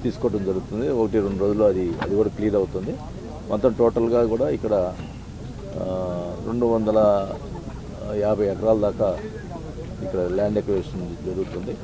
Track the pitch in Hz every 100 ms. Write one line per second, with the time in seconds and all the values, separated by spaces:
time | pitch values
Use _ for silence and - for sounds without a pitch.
0 | 123 - 120 104 95 92 82 107 139 131
1 | 110 107 98 98 101 104 104 92 90 85
2 | 76 101 107 - 107 101 92 92 104 254
3 | - - - - - 107 127 110 117 120
4 | 117 120 117 113 143 139 113 104 90 90
5 | 78 - - - - - - - 92 92
6 | 92 87 87 90 113 117 120 113 107 107
7 | 104 101 98 - - - - - - -
8 | 107 107 104 107 101 92 107 110 104 90
9 | 104 80 73 - - - - - - -
10 | 95 95 90 90 104 104 101 98 85 95
11 | 87 85 90 92 92 92 101 -